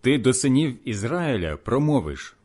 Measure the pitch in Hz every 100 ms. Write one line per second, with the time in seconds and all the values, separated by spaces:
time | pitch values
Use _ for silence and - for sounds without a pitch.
0 | 127 143 123 - 143 131 156 120 - 104
1 | 110 170 165 117 82 76 - 123 151 143
2 | 76 69 - _